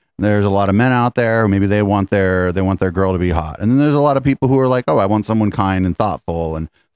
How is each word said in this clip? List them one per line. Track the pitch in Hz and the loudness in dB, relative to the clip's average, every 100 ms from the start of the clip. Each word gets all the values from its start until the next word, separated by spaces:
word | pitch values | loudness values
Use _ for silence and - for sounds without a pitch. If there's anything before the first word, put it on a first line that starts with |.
| _ - | _ -4
There's | 104 104 101 | 0 0 0
a | |
lot | 98 98 | 0 2
of | |
men | 101 127 | 2 2
out | 123 120 | 2 0
there | 127 117 113 | 0 0 2
who | 110 | 2
maybe | 98 98 | 2 2
they | 104 | 2
want | 101 101 92 | 2 0 0
their, | 101 95 92 90 | 0 0 0 0
they | 90 | 0
want | 92 95 | -2 0
their | 92 | -2
girl | 87 95 | 0 0
to | 92 | 0
be | 90 | 0
hot. | 85 78 - | -2 -4 -4
And | 104 | 0
then | 135 | 2
there's | 147 | 2
a | 143 | 2
lot | 143 135 | 2 0
of | |
people | 127 135 135 | 0 0 0
who | 135 | 2
are | 127 | 2
like, | 127 123 | 0 0
"Oh, | 143 | 0
I | |
want | 98 107 104 | 2 0 0
someone | 110 107 | 0 0
kind | - 98 92 | 0 0 0
and | 92 | 0
thoughtful | 82 107 82 - 82 80 80 | 0 -2 -4 -6 -6 -4 -6
and | 80 _ _ | -8 _ _